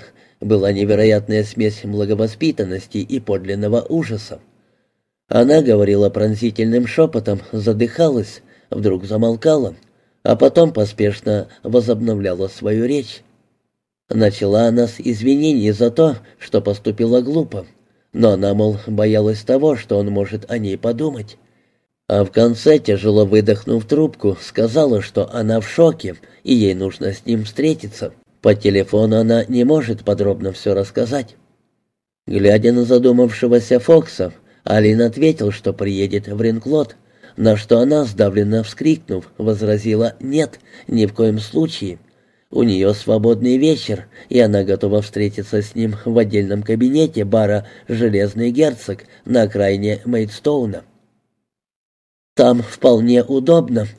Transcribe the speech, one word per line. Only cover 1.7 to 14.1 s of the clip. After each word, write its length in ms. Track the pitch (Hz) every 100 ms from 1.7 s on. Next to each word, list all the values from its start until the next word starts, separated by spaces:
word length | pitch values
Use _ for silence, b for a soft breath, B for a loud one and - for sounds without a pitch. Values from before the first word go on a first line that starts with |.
| 104
благовоспитанности 1160 | 104 104 101 107 113 107 160 139 95 92 - 107
и 200 | 98 131
подлинного 640 | 107 98 95 98 104 117 -
ужаса. 520 | 165 117 107 - - _ _ _ _ _ _ _ _ -
Она 340 | 113 127 156
говорила 480 | 135 104 101 101 101
пронзительным 800 | 101 107 107 117 107 113 120 120
шепотом, 540 | - 160 123 107 101 -
задыхалась, 920 | 110 107 107 117 160 165 123 - - _ b b
вдруг 360 | 107 104 92 98
замолкала, 680 | 107 117 113 160 156 107 82 _ _ _ _
а 120 | - 113
потом 360 | 135 170 160
поспешно 760 | 110 104 - 104 101 107 104 95 b
возобновляла 840 | 104 120 113 110 117 104 98 90 95
свою 380 | - 104 110 120
речь. 360 | 143 120 - _ _ _ _ _ _ _ _
Начала 580 | -